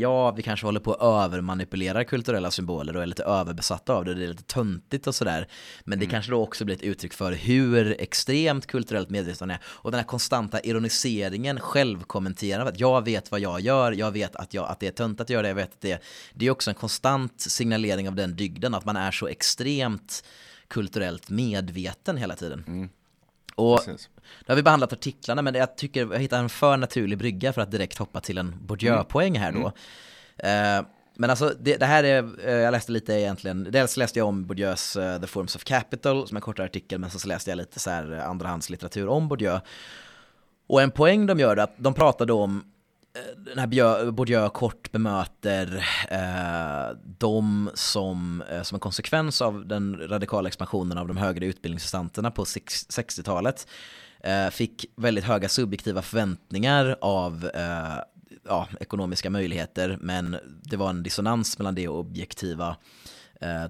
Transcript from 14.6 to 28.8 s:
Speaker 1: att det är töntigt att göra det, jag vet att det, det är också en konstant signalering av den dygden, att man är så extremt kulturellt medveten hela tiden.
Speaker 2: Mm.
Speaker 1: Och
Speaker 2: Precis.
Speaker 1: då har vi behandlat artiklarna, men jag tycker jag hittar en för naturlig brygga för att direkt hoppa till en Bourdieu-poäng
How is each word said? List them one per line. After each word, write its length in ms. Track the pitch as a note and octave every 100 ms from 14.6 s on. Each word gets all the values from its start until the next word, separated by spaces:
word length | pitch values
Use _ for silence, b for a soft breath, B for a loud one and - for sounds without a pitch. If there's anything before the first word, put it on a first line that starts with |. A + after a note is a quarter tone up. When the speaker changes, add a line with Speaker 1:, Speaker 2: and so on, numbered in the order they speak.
| -
Speaker 1:
att 120 | -
det 60 | F#2+
är 60 |
töntigt 280 | - A#2 G#2
att 100 | A#2
göra 120 | A#2
det, 60 | G#2
jag 60 |
vet 180 | F#2+ F#2
att 60 | -
det, 220 | G2 E2+ B B B
det 120 | - B2
är 40 |
också 200 | C3 A2
en 40 |
konstant 640 | G2+ A2+ - C3 C3+ B2 -
signalering 680 | - - A#2+ A2 G#2+ F#2+ F#2+
av 60 |
den 220 | F#2+ F#2+ F2
dygden, 380 | G2 F2 B2
att 100 | G2
man 120 | G#2 G2+
är 140 | F#2+
så 160 | - -
extremt 400 | - - - B2+ C#3 B2 G#2 - - B B B B B
kulturellt 600 | A#2 G2 G#2+ F#2 E2+ -
medveten 840 | G#2 B2 G2+ F2+ F2+ F#2 - - D3
hela 200 | G2 -
tiden. 280 | E2+ D2 E2+
Speaker 2:
Mm. 220 | F2+ F#2 _ _ _ _ _ -
Speaker 1:
Och 300 | - A#2 A#2+
Speaker 2:
Precis. 240 | - - - - B B B
Speaker 1:
då 40 |
har 40 | C3+
vi 60 |
behandlat 300 | D3+ D3+ B2+
artiklarna, 500 | - - - - C3+
men 120 | C#3
jag 220 | B2+ B2+ -
tycker 240 | C#3+ C3+ A2+
jag 60 | A2
hittar 200 | C3+ B2
en 100 | A#2+
för 280 | - C#3+ C3+
naturlig 420 | B2+ B2+ G2+ G2+
brygga 340 | A#2+ F#2 C3
för 80 | B2
att 80 | G2+
direkt 280 | G#2 F#2 -
hoppa 220 | G#2 -
till 180 | - F#2
en 160 | F2+ F2 F#2
Bourdieu-poäng 720 | G#2+